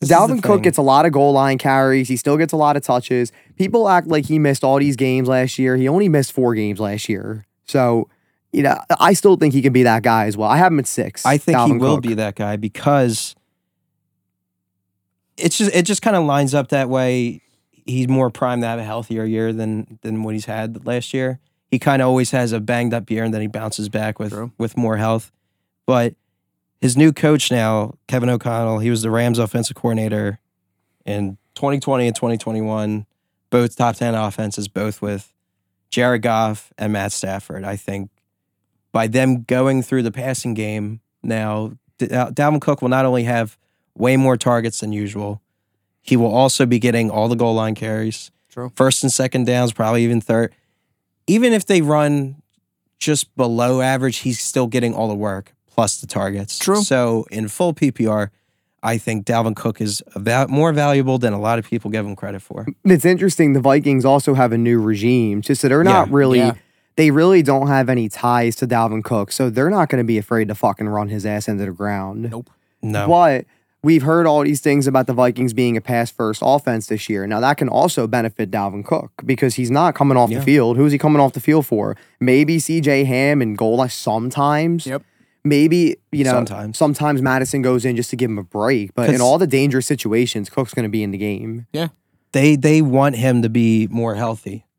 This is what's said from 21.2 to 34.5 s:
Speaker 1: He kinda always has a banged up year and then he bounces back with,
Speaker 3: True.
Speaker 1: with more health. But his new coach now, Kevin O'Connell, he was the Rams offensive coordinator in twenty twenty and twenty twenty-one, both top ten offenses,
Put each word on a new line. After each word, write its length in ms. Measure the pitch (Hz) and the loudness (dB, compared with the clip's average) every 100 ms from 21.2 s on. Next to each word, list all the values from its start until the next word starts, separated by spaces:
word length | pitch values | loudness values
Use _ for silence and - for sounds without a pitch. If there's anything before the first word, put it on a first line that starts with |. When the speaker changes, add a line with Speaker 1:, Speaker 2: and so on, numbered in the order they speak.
| 131 127 _ _ _ | -4 -6 _ _ _
Speaker 1:
He 80 | 131 | -2
kinda 260 | 147 139 | 0 2
always 260 | 127 127 123 | 2 2 0
has 220 | 131 120 | 0 -2
a 80 | 113 | -2
banged 340 | 107 120 120 | -4 -2 -2
up 160 | 117 101 | -4 -4
year 140 | 110 | -4
and 100 | 113 | -2
then 60 | 110 | -4
he 60 | 107 | -6
bounces 400 | 107 110 - 104 | -6 -8 -8 -6
back 300 | 107 107 107 | -4 -6 -6
with, 140 | 107 | -8
Speaker 3:
True. 200 | 104 117 - | -8 -12 -8
Speaker 1:
with 180 | 113 - | -6 -2
more 200 | 113 107 | -2 0
health. 360 | 110 113 - _ _ _ _ _ - | 0 -2 -4 _ _ _ _ _ 0
But 280 | 127 120 - _ _ _ _ _ _ | 2 0 -4 _ _ _ _ _ _
his 160 | 131 123 | 0 4
new 160 | 156 | 4
coach 380 | 143 151 147 - | 4 2 2 2
now, 440 | 123 110 110 107 - - | 0 0 0 -2 -8 -6
Kevin 220 | 127 123 | -2 0
O'Connell, 500 | 117 120 117 113 110 | -2 -2 -4 -2 -2
he 120 | 113 | -2
was 120 | 117 | -2
the 80 | 113 | 0
Rams 280 | 113 120 117 | 0 0 0
offensive 380 | 110 120 113 - | -2 -2 -4 -4
coordinator 640 | 120 113 110 107 104 104 _ _ _ _ _ _ | -4 -2 -2 -2 -4 -6 _ _ _ _ _ _
in 320 | - 104 98 101 _ | -8 -6 -6 -8 _
twenty 260 | - 143 143 | -6 -4 -2
twenty 260 | 143 131 120 | -2 0 0
and 80 | 110 | -2
twenty 200 | 120 113 | -4 -4
twenty-one, 680 | - 110 110 107 107 107 104 _ _ _ _ | -4 -6 -4 -4 -4 -6 -8 _ _ _ _
both 260 | 123 120 - | 0 0 0
top 200 | 120 110 | -2 -2
ten 180 | 120 | -4
offenses, 540 | 113 107 - 107 | -2 -4 -6 -8